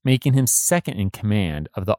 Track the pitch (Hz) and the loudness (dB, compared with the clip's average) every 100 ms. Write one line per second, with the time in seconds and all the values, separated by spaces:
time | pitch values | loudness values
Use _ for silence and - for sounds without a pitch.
0 | 131 131 143 131 127 - - 175 - 98 | 0 2 4 2 2 0 0 0 -2 -4
1 | 98 - 104 104 90 76 76 - 95 | -4 -4 -2 0 0 -4 -8 -6 -4